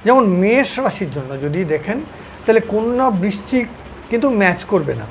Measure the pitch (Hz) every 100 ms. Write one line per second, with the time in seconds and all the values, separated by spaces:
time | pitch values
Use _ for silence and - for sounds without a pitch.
0 | 208 262 214 180 196 247 269 - 254 -
1 | 165 139 131 135 147 165 175 151 170 247
2 | 311 - - - - 220 - 208 226 247
3 | 262 196 202 196 - 254 233 - - -
4 | - 233 277 220 185 175 - 190 143 120
5 | 110